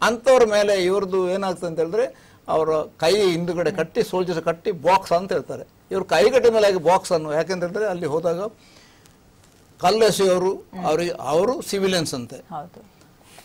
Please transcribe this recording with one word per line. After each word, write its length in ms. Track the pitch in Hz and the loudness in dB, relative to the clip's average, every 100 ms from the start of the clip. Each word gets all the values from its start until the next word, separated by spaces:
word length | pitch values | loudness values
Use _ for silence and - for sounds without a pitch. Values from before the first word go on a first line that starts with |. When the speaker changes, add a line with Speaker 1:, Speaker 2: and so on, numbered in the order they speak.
Speaker 1:
ಅಂಥವ್ರ 420 | 202 233 269 254 | -2 0 4 6
ಮೇಲೆ 400 | 226 208 208 196 | 6 4 2 2
ಇವ್ರದ್ದು 440 | 180 202 190 190 180 | 2 0 0 -2 0
ಏನಾಗ್ತದೆ 380 | 190 196 175 175 | -2 -4 -6 -6
ಅಂತ 120 | 165 | -4
ಹೇಳಿದ್ರೆ, 580 | 165 214 269 - - - - | -2 -2 -4 -6 -20 -16 -4
ಅವರ 200 | 156 156 156 - - | -2 0 -2 -4 -4
ಕೈ 340 | 165 202 190 | 0 2 2
ಹಿಂದುಗಡೆ 400 | 165 175 170 160 | 0 -2 -2 -2
ಕಟ್ಟಿ, 320 | - 165 240 | -2 -4 -4
ಸೋಲ್ಜರ್ಸ್ 400 | 214 185 180 160 | -2 -2 -4 -4
ಕಟ್ಟಿ 280 | 165 165 - | -4 -4 -4
ಬಾಕ್ಸ್ 420 | 175 151 185 - | -2 2 2 2
ಅಂತ 200 | 170 196 | -2 0
ಹೇಳ್ತಾರೆ. 320 | 170 127 131 - _ - | -6 -6 -12 -14 _ -8
ಇವ್ರು 140 | 190 | -6
ಕೈ 260 | - 165 208 | 0 4 4
ಕಟ್ಟಿದ 220 | 254 226 | 4 4
ಮೇಲೆ 140 | 220 202 | 4 4
ಹಾಗೆ 180 | 185 | 4
ಬಾಕ್ಸ್ 280 | 156 180 - | 2 2 2
ಅನ್ನು, 200 | 170 156 | -2 -2
ಯಾಕೆಂತ 320 | 151 165 185 | -2 -2 -4
ಹೇಳಿದ್ರೆ 220 | 175 196 214 | -4 -4 -4
ಅಲ್ಲಿ 200 | 175 160 | -4 -4
ಹೋದಾಗ 340 | 156 170 170 214 - _ - - _ - _ _ _ _ _ _ - | -2 -2 -4 -6 -12 _ -20 -20 _ -20 _ _ _ _ _ _ -2
ಕಲ್ಲೆಸೆಯೋರು, 680 | 180 220 220 180 196 180 180 | 0 4 4 4 2 2 0
Speaker 2:
ಹ್ಮ್. 360 | - - 190 175 | -4 -10 -8 -2
Speaker 1:
ಅವ್ರಿಗೆ, 260 | 156 175 - | -2 -2 -6
ಅವರು 420 | 123 156 214 262 | -2 0 0 -2
ಸಿವಿಲಿಯನ್ಸ್ 520 | - 202 190 185 151 | -4 -2 0 0 -2
ಅಂತೆ. 220 | 135 117 131 | -6 -10 -16
Speaker 2:
ಹೌದು. 600 | - 160 165 - - _ - _ - - | -14 -14 -14 -18 -20 _ -20 _ -20 -20